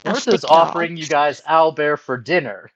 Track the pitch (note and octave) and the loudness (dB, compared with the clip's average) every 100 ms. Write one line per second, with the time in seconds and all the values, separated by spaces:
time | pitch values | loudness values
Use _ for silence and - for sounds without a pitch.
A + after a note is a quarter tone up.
0 | - B3+ - F#3 C#3 D#3+ E3 F3 E3+ E3+ | -6 -4 0 -2 4 4 4 0 -6 -8
1 | D3+ D3 D3 C3 D3+ D#3+ D#3+ D3+ D3 D3 | -4 0 0 -2 0 2 2 2 -2 -2
2 | - B2+ A2+ F3 C3 G2 - | -6 -8 -2 -2 -2 -10 -18